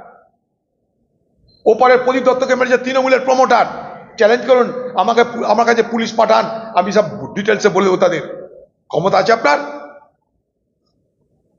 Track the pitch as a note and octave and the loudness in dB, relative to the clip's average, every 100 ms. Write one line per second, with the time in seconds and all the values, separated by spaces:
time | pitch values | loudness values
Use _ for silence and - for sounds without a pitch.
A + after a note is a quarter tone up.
0 | - - _ _ _ _ _ _ _ _ | -20 -20 _ _ _ _ _ _ _ _
1 | _ _ _ _ _ _ - A3 B3+ B3 | _ _ _ _ _ _ 0 4 4 4
2 | B3 C4 B3+ B3+ C4 B3+ B3 B3 B3 C4 | 2 0 0 0 0 0 0 0 0 -2
3 | C4 C4 C4 B3+ C4 A#3 - - - - | 0 0 2 2 4 2 0 -6 -14 -18
4 | - - G#3+ A#3+ A#3+ B3 A#3+ - - - | -10 0 2 2 2 2 2 -4 -6 -2
5 | G#3 A#3 A#3 A3+ - A3 A#3+ A#3 A3 A#3 | 0 2 0 -2 0 2 2 2 0 -4
6 | A3+ - G#3+ A3 G#3+ - - E3+ F#3+ G#3 | -4 0 2 2 0 -6 -6 -4 0 0
7 | - - C3+ - G#3 G#3+ G#3 F3+ G3 F#3 | -2 -4 -10 -6 -4 0 0 2 0 2
8 | F3+ D#3+ - - - - - _ - D3+ | 0 0 -8 -14 -18 -20 -20 _ -10 -4
9 | F#3 F#3+ - - - D3 - - - - | 0 0 0 0 0 -2 -4 -14 -18 -20
10 | _ _ _ _ _ _ _ _ _ _ | _ _ _ _ _ _ _ _ _ _
11 | _ _ _ _ _ | _ _ _ _ _